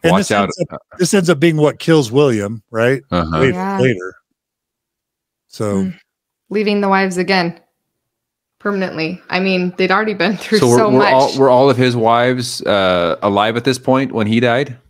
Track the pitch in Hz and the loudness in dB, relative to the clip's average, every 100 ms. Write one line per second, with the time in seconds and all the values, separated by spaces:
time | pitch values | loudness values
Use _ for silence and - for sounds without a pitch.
0 | 165 185 196 104 95 - 170 - _ - | 2 2 2 0 0 -4 -8 -10 _ -4
1 | 175 202 170 156 170 156 151 - - 160 | 0 0 2 2 2 2 0 -2 0 2
2 | 123 127 143 113 101 110 _ 113 120 135 | 2 2 2 0 -4 -10 _ -2 0 -2
3 | _ 90 80 80 135 180 190 196 127 98 | _ -4 -2 0 0 -2 -6 -2 -2 -2
4 | 92 - _ _ _ _ _ _ _ _ | -8 -16 _ _ _ _ _ _ _ _
5 | _ _ _ _ _ - 107 98 95 87 | _ _ _ _ _ -8 -4 -2 -4 -8
6 | _ _ _ _ _ 202 214 202 196 190 | _ _ _ _ _ -4 -2 -2 0 0
7 | 190 180 180 190 170 170 _ _ _ _ | -2 -2 -2 -2 -2 -6 _ _ _ _
8 | _ _ _ _ _ _ 208 202 185 - | _ _ _ _ _ _ -6 -4 -6 -6
9 | 160 180 _ 180 190 185 180 180 185 190 | -8 -8 _ -4 -2 -2 -2 -2 0 0
10 | 220 208 170 202 - 214 123 120 107 127 | -2 -2 -2 -2 -2 2 4 4 4 4
11 | - 131 139 131 135 123 139 123 127 120 | 4 4 2 2 4 4 4 2 0 2
12 | 113 117 123 127 123 - - 101 95 90 | 2 2 2 -2 -6 -8 -2 0 2 0
13 | 85 - 104 101 107 117 131 127 - 131 | 0 -2 0 0 0 -2 -2 -2 0 0
14 | 135 113 107 113 120 120 139 123 _ | 0 -4 0 0 2 0 -4 -10 _